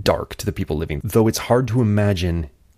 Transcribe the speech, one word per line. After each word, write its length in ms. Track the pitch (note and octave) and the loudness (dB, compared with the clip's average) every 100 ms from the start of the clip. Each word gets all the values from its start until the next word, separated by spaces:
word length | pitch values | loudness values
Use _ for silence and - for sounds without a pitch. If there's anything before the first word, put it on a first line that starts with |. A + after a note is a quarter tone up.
dark 340 | G#2 D#2+ - - | -2 0 -4 -8
to 100 | G#2 | -6
the 60 | |
people 260 | - F#2+ D#2 | -4 -4 -4
living, 240 | E2+ D2 | -4 -6
though 240 | G#2+ A#2 A2 | 0 2 2
it's 100 | - | 2
hard 300 | - A#2+ B2+ | 0 0 2
to 120 | B2 | 0
imagine 680 | A2 G#2 G2+ F#2+ F2+ E2+ D2 _ _ | 2 2 2 2 0 -2 -4 _ _